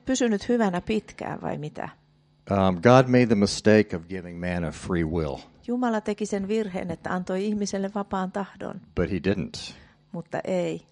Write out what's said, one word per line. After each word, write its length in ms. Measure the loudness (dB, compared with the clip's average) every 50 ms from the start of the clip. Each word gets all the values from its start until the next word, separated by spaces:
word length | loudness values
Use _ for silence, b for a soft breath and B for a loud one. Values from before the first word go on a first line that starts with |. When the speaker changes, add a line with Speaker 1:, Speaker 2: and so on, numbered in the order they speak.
| -2
Speaker 1:
pysynyt 440 | -2 0 0 2 2 0 0 0 0
hyvänä 320 | 0 2 2 0 0 -2
pitkään, 600 | -2 -2 -2 -2 -2 -6 -12 -12 -10 -10 -8 -8
vai 160 | -6 -6 -6
mitä? 320 | -6 -8 -10 -10 -10 -12 -12 -14 _ _ _ _ _ _ _ _ _ _ -2
Speaker 2:
Um, 240 | 2 4 4 2 2
God 320 | 6 8 8 8 8 8
made 180 | 6 4 4 4
the 100 | 4 4
mistake 600 | 4 4 2 0 2 4 6 6 6 6 2 -4
of 120 | -10 -10 -10
giving 300 | -10 -10 -10 -10 -8 -6
man 240 | -4 -2 -2 -2 -2
a 80 | -4
free 320 | -6 -8 -4 -2 0 0 0
will. 300 | 0 0 -2 -2 -2 -4 -8 -12 -18 -20 -14 -8
Speaker 1:
Jumala 340 | -6 -4 -2 -2 -2 -2 -2
teki 240 | -2 -4 -4 -4 -4
sen 220 | -4 -4 -4 -4
virheen, 440 | -2 -2 -2 -2 -4 -6 -6 -6 -6
että 180 | -8 -8 -6 -4 -4
antoi 320 | -4 -4 -4 -4 -2 -2
ihmiselle 460 | -2 -2 -2 -4 -4 -4 -4 -4 -4 -4
vapaan 360 | -6 -6 -4 -4 -4 -4 -4
tahdon. 500 | -4 -6 -8 -8 -10 -12 -10 -10 -10 -12 -16 -6 _
Speaker 2:
But 140 | -2 0 0
he 60 | -2
didn't. 560 | 0 0 0 0 0 -4 -6 -8 -12 -14 -16 b b b b b b _ _
Speaker 1:
Mutta 280 | -12 -12 -10 -8 -8 -8 -4
ei. 420 | -2 -2 -2 -2 -2 -4 -8 -12 _